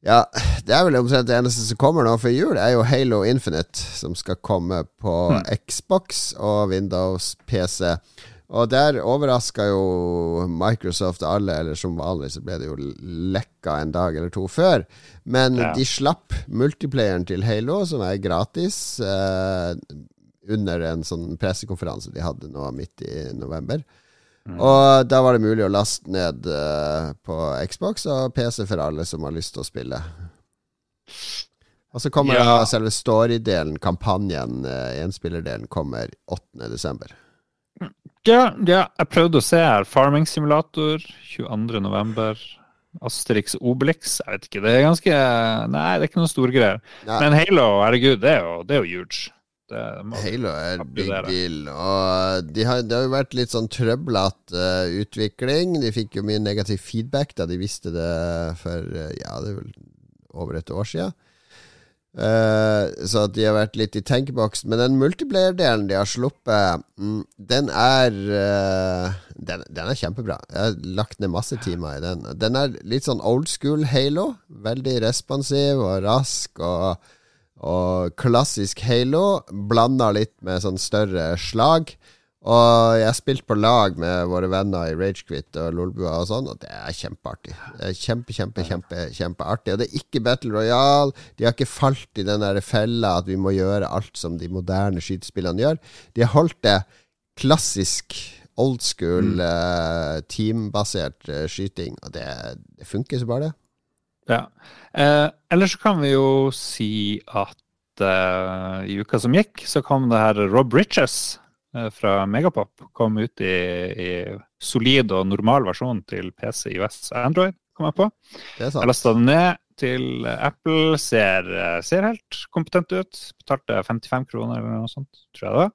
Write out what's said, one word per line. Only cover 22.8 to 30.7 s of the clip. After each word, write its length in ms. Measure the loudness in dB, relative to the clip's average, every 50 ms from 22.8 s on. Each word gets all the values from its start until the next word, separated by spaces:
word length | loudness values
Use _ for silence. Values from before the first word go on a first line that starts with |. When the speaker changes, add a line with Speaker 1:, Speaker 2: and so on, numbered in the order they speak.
| -12 -12 _ _ -12
Speaker 1:
i 300 | -10 -10 -10 -10 -10 -10
november. 480 | -10 -10 -8 -8 -8 -6 -6 -6 -6 -8 _ _ _ _ _ _ _ _ _ _ _ _ -14
Speaker 2:
Mm. 120 | -6 2
Speaker 1:
Og 480 | 4 6 8 8 8 8 8 8 6 6
da 120 | 4 6 6
var 100 | 6 6
det 100 | 6 4
mulig 220 | 2 2 2 2
å 20 | 2
laste 380 | 2 2 2 0 -2 -6 _
ned, 400 | -4 -4 -2 -2 -2 -4 -4 -6
eh, 680 | -4 -4 -2 -2 -2 -2 -2 -2 -2 -2 -2 -4 -6 -8 _ _
på 400 | -10 -6 -4 -4 -4 -4 -4 -6 -6
Xbox 380 | -6 -6 -6 -6 -4 -4 -4
og 260 | -4 -2 -2 -2 -2 -2
P 160 | -2 -2 -2
C 160 | -2 -4 -6
for 140 | -4 -2 -2
alle 260 | -2 -4 -4 -4 -6
som 200 | -8 -6 -8 -8
har 80 | -6 -6
lyst 220 | -6 -8 -8 -10
til 80 | -10 -12
å 40 |
spille. 340 | -10 _ -10 -10 -8 -10 -10 -10 -12 -14 -14 -16 -16 _ _ _ _ _ _ _ _